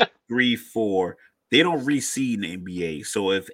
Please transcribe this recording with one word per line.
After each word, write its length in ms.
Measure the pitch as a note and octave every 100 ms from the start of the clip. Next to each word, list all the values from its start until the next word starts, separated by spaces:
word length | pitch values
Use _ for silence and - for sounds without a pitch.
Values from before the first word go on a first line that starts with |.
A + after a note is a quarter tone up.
| - _ -
three, 280 | A#2+ B2 A#2
four. 640 | - A#2 G#2+ F#2+ F2 - _ _ _
They 120 | C3
don't 220 | F#3 D#3+ C3
reseed 500 | C#3+ - - C3 A2
in 60 |
the 120 | E2+
N 100 | F#2
B 200 | F2+ F2+
A. 200 | E2+ D2+
So 280 | - G#2+ F#2+
if 180 | G2 -